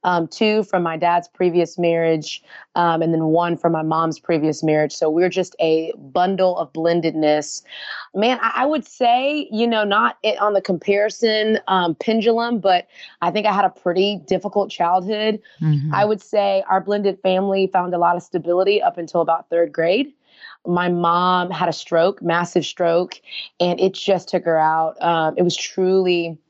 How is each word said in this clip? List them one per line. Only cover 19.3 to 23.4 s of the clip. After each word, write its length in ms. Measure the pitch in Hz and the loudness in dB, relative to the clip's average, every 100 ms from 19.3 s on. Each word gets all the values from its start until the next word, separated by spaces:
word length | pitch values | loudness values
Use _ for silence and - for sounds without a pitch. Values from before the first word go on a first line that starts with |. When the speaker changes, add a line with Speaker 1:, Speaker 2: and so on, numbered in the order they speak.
| 165 - | -2 -2
Speaker 1:
third 220 | 170 170 | 0 0
grade. 420 | 147 165 202 285 _ _ _ - - - | 0 0 0 -2 _ _ _ -20 -16 -4
My 220 | 175 180 | -2 0
mom 640 | 175 170 175 180 180 180 | 0 2 2 2 0 -2
had 180 | 165 175 | -2 -4
a 40 | |
stroke, 500 | 156 - 170 175 202 | -4 -2 2 2 0
massive 420 | 170 170 175 180 151 | -2 0 0 -2 -4
stroke, 560 | - 170 170 180 - - - | -2 0 2 -2 -8 -18 -16